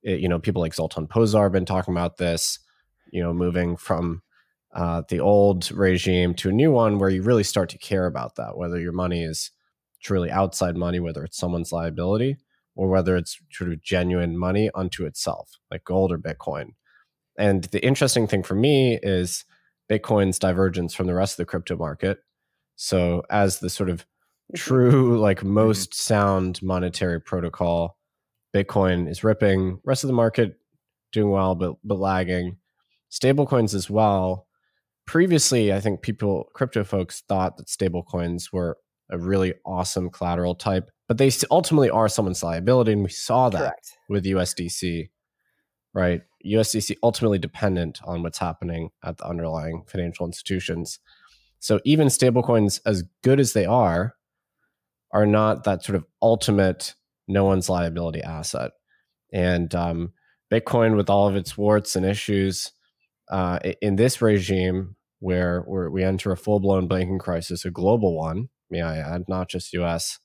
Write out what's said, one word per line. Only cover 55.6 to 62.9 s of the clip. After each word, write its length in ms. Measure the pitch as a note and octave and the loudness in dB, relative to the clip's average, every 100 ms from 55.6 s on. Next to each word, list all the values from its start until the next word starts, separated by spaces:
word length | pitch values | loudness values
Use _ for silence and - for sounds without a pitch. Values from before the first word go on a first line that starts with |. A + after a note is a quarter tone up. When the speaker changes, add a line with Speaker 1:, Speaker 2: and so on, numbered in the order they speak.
Speaker 1:
that 180 | - F#2 | 0 -2
sort 140 | - G2 | -2 -4
of 80 | - _ | -4 _
ultimate 720 | A2+ A2+ - G2+ F#2+ F2+ - - _ _ - | 2 2 2 4 4 2 -8 -14 _ _ -2
no 180 | G2 | 2
one's 240 | G2 F#2+ F2+ | 4 2 0
liability 540 | F#2 E2+ E2+ E2+ D#2+ | -2 -2 -4 -6 -6
asset. 480 | - D#2+ D#2+ - - _ _ _ _ _ _ | -10 -10 -8 -8 -8 _ _ _ _ _ _
And, 420 | G2 F2+ F2 E2+ | 0 2 2 0
um, 380 | F2+ E2+ E2+ F2 _ _ _ _ | -2 -2 -4 -6 _ _ _ _
Bitcoin, 440 | A2+ - B2 A2+ G#2+ | -2 2 2 4 4
with 140 | G2 | 4
all 160 | G2+ G2+ | 4 4
of 80 | |
its 240 | G2 F2+ - | 2 -4 -2
warts 380 | G#2 G#2+ F#2+ F#2 | 4 4 2 -2
and 100 | F#2+ | 0
issues, 640 | G2+ - G2+ F#2+ F#2 - _ _ | -2 -2 0 0 -2 -10 _ _